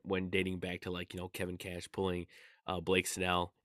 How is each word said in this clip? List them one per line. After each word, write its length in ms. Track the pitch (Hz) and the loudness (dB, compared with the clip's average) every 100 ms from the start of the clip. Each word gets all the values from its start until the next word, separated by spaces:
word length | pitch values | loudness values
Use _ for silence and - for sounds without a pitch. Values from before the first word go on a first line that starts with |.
when 260 | - 95 92 | 0 0 2
dating 300 | 95 92 90 | 2 0 -2
back 240 | 90 90 | -4 -6
to, 80 | 92 | -4
like, 240 | 90 87 | -6 -6
you 60 | 90 | -8
know, 80 | 90 | -6
Kevin 280 | - 92 90 | -4 -4 -4
Cash 320 | 95 87 - | -6 -8 -6
pulling, 360 | - 95 90 85 - - _ - | 0 0 0 -4 -14 -20 _ -4
uh, 140 | 90 | -2
Blake 260 | 85 92 - | 4 4 4
Snell 480 | 95 90 90 87 _ | 0 2 2 2 _